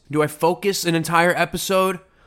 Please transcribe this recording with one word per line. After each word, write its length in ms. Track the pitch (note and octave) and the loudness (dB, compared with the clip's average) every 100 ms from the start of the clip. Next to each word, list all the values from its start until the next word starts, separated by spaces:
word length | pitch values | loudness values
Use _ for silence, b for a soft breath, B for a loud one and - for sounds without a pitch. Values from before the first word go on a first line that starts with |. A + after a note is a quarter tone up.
| _ | _
Do 100 | D3+ | -2
I 60 | D3+ | -2
focus 560 | D3+ E3+ F3 G3+ F#3+ | 0 0 0 -2 -2
an 100 | F3 | 0
entire 400 | E3 D#3 E3+ F3 | 0 2 2 2
episode 680 | D#3+ E3+ F3+ - F#3+ F#3+ F#3 b b | 2 -2 -4 -2 0 0 -2 b b